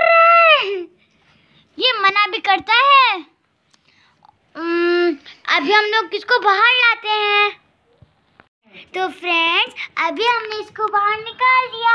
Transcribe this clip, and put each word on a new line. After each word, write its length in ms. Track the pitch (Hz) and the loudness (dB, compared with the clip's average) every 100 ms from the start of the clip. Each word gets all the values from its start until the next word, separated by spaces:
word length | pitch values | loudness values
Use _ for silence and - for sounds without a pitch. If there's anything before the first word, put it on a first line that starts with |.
रहा 380 | 659 659 659 679 | 4 4 6 6
है, 240 | 659 587 403 392 349 _ _ _ _ _ _ _ _ - | 6 4 0 -8 -10 _ _ _ _ _ _ _ _ -4
ये 160 | 480 466 | -2 0
मना 260 | 392 403 415 | 0 0 -2
भी 100 | 349 | -4
करता 420 | 392 381 381 466 554 | -2 -2 0 2 4
है। 300 | 554 494 381 294 _ _ _ _ _ _ _ _ _ _ _ _ - | 4 4 -2 -10 _ _ _ _ _ _ _ _ _ _ _ _ -10
उम्म, 640 | 330 339 349 349 349 285 - - - 339 | -4 -2 0 0 0 -4 -10 -14 -4 -2
अभी 160 | 294 | 0
हम 140 | 415 415 | 0 0
लोग 300 | 440 339 403 | -2 -4 -8
इसको 240 | - 480 | -2 0
बाहर 340 | 392 392 466 508 | 2 2 2 2
लाते 320 | 480 440 427 | 2 0 -2
हैं। 400 | 427 415 415 415 - _ _ _ _ _ _ _ _ _ _ _ 294 - | -2 0 0 -2 -4 _ _ _ _ _ _ _ _ _ _ _ -20 -12
तो 140 | 370 370 | -6 -6
फ्रेंड्स, 640 | - 349 339 330 359 494 - - - | -6 -4 -2 0 -2 -4 -8 -12 -6
अभी 260 | 330 294 466 | -6 -2 -2
हमने 340 | 466 440 427 | -2 -4 -10
इसको 280 | - - 427 | -12 -6 -2
बाहर 300 | 403 415 440 | 0 -2 -4
निकाल 480 | 453 440 508 508 508 | -8 -2 2 2 0
दिया 260 | 453 466 | -2 0